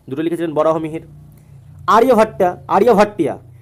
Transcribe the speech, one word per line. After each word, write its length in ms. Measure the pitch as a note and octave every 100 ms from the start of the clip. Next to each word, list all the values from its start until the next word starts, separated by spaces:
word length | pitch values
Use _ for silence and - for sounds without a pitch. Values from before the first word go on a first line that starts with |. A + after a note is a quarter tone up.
| -
দুটো 140 | C3+
লিখেছিলেন 320 | E3 E3 E3
বরাহমিহির। 520 | D3 D#3 D#3+ D#3+ D#3 - - - - _ - - - -
আর্যভট্টা, 760 | G#3 B3+ A3 G#3+ - F3+ - -
আর্যভট্টিয়া, 720 | F3 A#3 G3+ G#3 - C#3 G2 - -